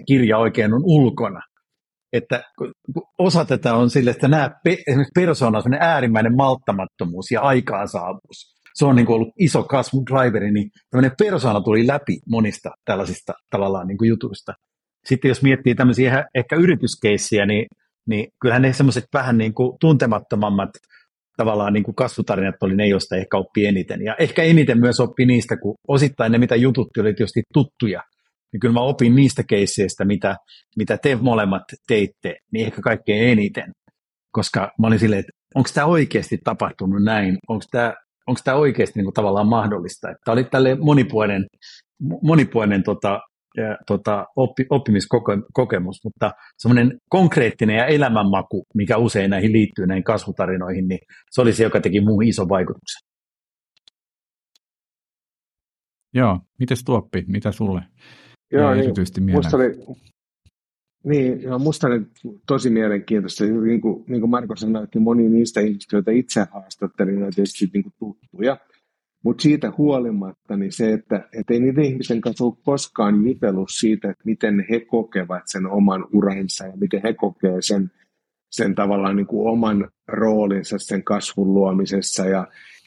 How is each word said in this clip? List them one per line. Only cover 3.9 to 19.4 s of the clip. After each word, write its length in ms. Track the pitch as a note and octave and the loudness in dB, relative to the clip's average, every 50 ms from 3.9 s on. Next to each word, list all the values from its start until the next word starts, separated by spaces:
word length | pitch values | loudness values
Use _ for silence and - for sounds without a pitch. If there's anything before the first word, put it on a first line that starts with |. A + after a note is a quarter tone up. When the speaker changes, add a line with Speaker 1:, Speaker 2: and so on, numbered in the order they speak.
Speaker 1:
sille, 200 | - C#3+ B2 B2 | 2 2 2 2
että 180 | A2+ - D3 C3 | 0 2 2 4
nää 320 | D3+ D3+ C#3 C#3 - _ - | 4 4 2 -2 -4 _ -2
pe-, 180 | E3 F3+ E3+ - | -2 -2 -2 -2
esimerkiksi 260 | D3 C3 C#3 C#3 - - | 0 0 0 0 2 2
persoona 440 | F3+ F3+ E3+ D3 - C3 A2+ G#2+ G#2+ | 2 2 2 2 2 2 2 2 0
on 40 | |
semmonen 260 | G2+ A#2+ C3+ D3 E3+ E3 | 0 0 0 2 2 2
äärimmäinen 480 | E3 C#3 B2+ A#2 A2 G#2+ A2 A2+ A#2+ | 2 2 0 0 2 2 2 2 2
malttamattomuus 920 | C3 C#3 C3+ C3 B2+ - - G#2 G2 F#2 - _ - F#2+ F2 E2+ F#2 F#2+ - | 2 2 2 0 0 -2 -4 -4 -4 -4 -8 _ -8 -8 -6 -6 -8 -6 -4
ja 100 | B2 A2 | -2 0
aikaansaavuus. 1160 | B2 C#3 C3 B2 - A#2 G#2+ G2 G#2 - - F#2 F2 F#2 F#2+ G2 _ - - - - _ _ _ _ - - | 2 2 2 2 0 -2 -4 -6 -6 -6 -6 -8 -8 -8 -10 -10 _ -20 -20 -20 -20 _ _ _ _ -10 -4
Se 100 | - D3 | 0 2
on 120 | C#3 C3 | 4 6
niinku 160 | A#2+ A#2 A2 | 6 6 4
ollut 220 | A2+ A2+ A2+ A2+ - - | 2 2 0 -2 0 0
iso 240 | F#3 D3 - B2+ | 2 2 2 0
kasvun 440 | - - C#3 C3 A#2+ - - C3+ B2+ | 0 0 0 -2 -2 -2 -4 -4 -2
driveri, 440 | A#2+ C3 C3+ B2+ B2 G#2+ A2 G2+ G#2 | 0 0 2 2 2 0 -2 -2 0
niin 200 | G#2 G#2 G#2 G#2 _ _ _ _ | 0 -2 -2 -4 _ _ _ _
tämmönen 220 | - B2+ C3+ B2+ B2+ - | 0 2 2 2 2 2
persoona 420 | G#3+ G#3 F#3+ D#3 - B2 G#2 G2+ | 0 2 0 0 0 0 0 0
tuli 260 | F#2 A2+ G#2+ A2 A#2+ | 0 2 2 2 2
läpi 320 | C3 C#3 D3 - - F2+ - - - | 2 0 -2 -2 -6 -6 -6 -4 -4
monista 420 | A2+ A2+ G#2+ G2+ - - - - - _ - | -2 0 0 -2 -4 -8 -12 -14 -16 _ -6
tällaisista 480 | - G3+ F#3+ F#3+ F3+ F#3 - - - - - _ - | -4 -4 -4 -4 -6 -8 -10 -10 -12 -14 -14 _ -6
tavallaan 360 | - G2+ G2 G2 G2 F#2+ F2+ | -4 -2 -2 -2 -4 -4 -6
niinku 180 | F#2 G2+ G2 A2+ | -6 -4 0 2
jutuista. 500 | A2+ A2+ - - - - - - - - _ _ _ _ _ _ _ _ _ - | 2 2 0 -2 -8 -10 -12 -16 -16 -18 _ _ _ _ _ _ _ _ _ -4
Sitten 240 | - C3 B2+ - C3 | -2 -2 2 2 0
jos 140 | A#2 - | 2 4
miettii 320 | C3+ C3+ C3 C3 - B2 A#2+ | 4 4 4 4 2 0 2
tämmösiä 360 | - B2+ B2 A#2 A#2+ C3 B2 | 4 4 4 4 4 2 2
ihan 140 | C3 C3+ D3+ - - | 2 0 -2 -2 -4
ehkä 220 | B2+ A#2 - D3+ | -4 -2 0 2
yrityskeissiä, 880 | E3 F3 F3+ D#3+ - B2+ A2+ - - - G#2 G#2 G2 - - A2 G#2 G2+ | 2 4 4 2 2 0 -4 -4 0 0 0 0 0 -2 0 0 0 2
niin, 200 | G2 G#2+ G#2 - - _ _ _ _ _ _ - A2 | 2 0 -2 -4 -6 _ _ _ _ _ _ -6 -4
niin 200 | G#2+ G#2 A2+ - _ - | -4 -4 -4 -8 _ -4
kyllähän 220 | - B2 A#2 B2+ | -2 0 2 2
ne 100 | C3 C3 | 2 2
semmoiset 320 | B2+ - C#3+ C3+ C#3 B2+ - _ - | 2 4 2 2 2 0 -4 _ -4
vähän 240 | C#3+ B2 B2+ A#2 | -4 -2 0 0
niinku 380 | A2+ | 0